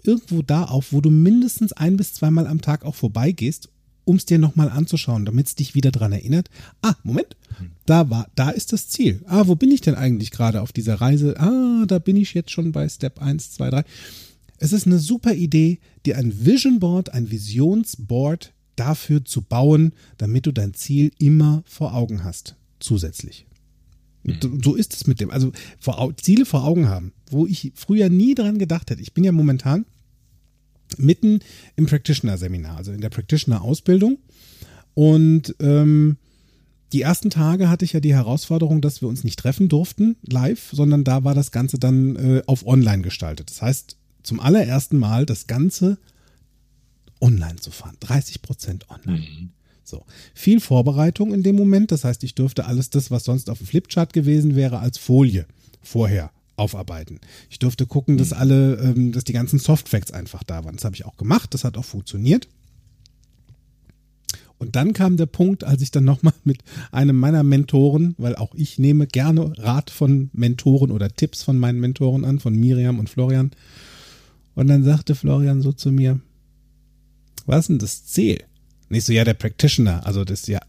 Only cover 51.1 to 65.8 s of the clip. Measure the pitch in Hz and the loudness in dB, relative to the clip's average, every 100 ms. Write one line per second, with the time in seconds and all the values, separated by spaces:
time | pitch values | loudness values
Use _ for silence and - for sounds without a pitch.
51.1 | 175 214 202 190 202 196 196 214 160 123 | 0 -2 0 0 2 2 2 2 0 -2
52.1 | 123 127 - 131 - 117 123 131 143 135 | -6 -8 -4 -4 -4 -4 -4 -2 -4 -2
53.1 | 123 - 131 - - - 170 - - 170 | -4 -2 -4 -4 -10 -4 -4 -2 -4 -2
54.1 | 170 143 151 151 135 135 120 123 - - | 0 2 2 2 0 0 -2 -6 -6 2
55.1 | 127 135 95 82 _ _ _ - 113 107 | 4 4 2 -6 _ _ _ -8 -2 0
56.1 | 98 76 - _ - 104 98 87 82 80 | 0 -4 -16 _ -6 -6 -6 -12 -14 -16
57.1 | 85 - - _ - 123 - 131 143 135 | -20 -20 -20 _ -4 -4 -2 -2 -2 0
58.1 | 139 135 127 135 135 135 117 131 123 123 | 2 0 0 4 4 4 2 0 2 0
59.1 | 120 123 117 123 143 - 151 - 104 90 | -2 -4 -4 0 0 2 0 0 -4 -4
60.1 | 87 85 - - 82 80 92 110 92 - | -12 -14 -14 -10 -10 -10 -10 -10 -10 -14
61.1 | - 104 214 - 135 123 - - 98 - | -8 0 0 0 -6 -6 -6 -10 -12 -10
62.1 | 98 120 233 - _ _ _ _ _ _ | -4 2 2 0 _ _ _ _ _ _
63.1 | _ _ _ _ - _ _ _ _ _ | _ _ _ _ -20 _ _ _ _ _
64.1 | _ - - - _ 117 123 165 202 190 | _ -14 -14 -14 _ -6 0 0 2 2
65.1 | 180 160 - 180 196 - 135 | 2 0 0 0 0 -2 -2